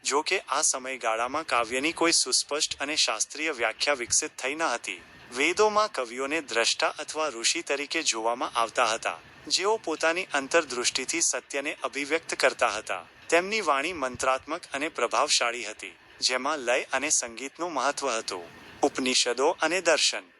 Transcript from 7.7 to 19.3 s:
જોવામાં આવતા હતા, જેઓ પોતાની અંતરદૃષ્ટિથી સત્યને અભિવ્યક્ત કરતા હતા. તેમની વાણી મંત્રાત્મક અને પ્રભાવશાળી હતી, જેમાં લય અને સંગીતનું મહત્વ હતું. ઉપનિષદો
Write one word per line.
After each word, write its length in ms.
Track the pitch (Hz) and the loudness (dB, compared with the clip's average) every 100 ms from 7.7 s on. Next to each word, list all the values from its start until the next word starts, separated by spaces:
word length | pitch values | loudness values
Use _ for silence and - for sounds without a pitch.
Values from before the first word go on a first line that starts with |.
| 139 143 165 | -4 -2 -2
જોવામાં 480 | 147 117 113 120 156 123 | -2 0 0 0 -2 0
આવતા 300 | 113 - 117 | 0 2 2
હતા, 340 | 110 104 82 - - - | 2 -2 -6 -14 -18 -2
જેઓ 300 | 156 190 220 | 0 2 0
પોતાની 500 | - 156 160 170 190 | -2 0 2 0 -2
અંતરદૃષ્ટિથી 880 | 143 135 170 151 127 117 - 127 165 | -2 2 2 2 -2 -2 -2 -4 0
સત્યને 560 | 165 131 - 139 143 190 | 0 -2 -4 -6 -4 -6
અભિવ્યક્ત 520 | 135 135 143 160 - 175 | -6 -6 -2 -2 -2 2
કરતા 320 | 135 117 120 | 2 4 0
હતા. 400 | 104 - 95 82 - - | 0 -6 -8 -8 -20 2
તેમની 320 | 165 185 220 | 2 2 0
વાણી 320 | 170 139 156 | 2 2 0
મંત્રાત્મક 680 | 175 131 123 131 131 - 170 - | -2 -4 0 0 0 -2 -8 -6
અને 160 | 139 156 | -6 -4
પ્રભાવશાળી 760 | 135 117 110 147 - 120 120 | -2 0 2 2 2 0 -2
હતી, 320 | 104 110 98 - - - | -8 -10 -14 -16 -20 -4
જેમાં 380 | - 127 131 156 | 0 0 0 -2
લય 240 | 120 135 | 2 0
અને 260 | - 131 147 | 0 -2 0
સંગીતનું 640 | - 120 113 135 - 175 | 0 -2 -10 -12 -6 -4
મહત્વ 360 | 147 127 143 139 | 0 0 0 -2
હતું. 400 | 113 - 95 85 - - - | -2 -4 -8 -10 -18 -20 0
ઉપનિષદો 760 | 143 - 127 127 123 | 0 2 2 2 2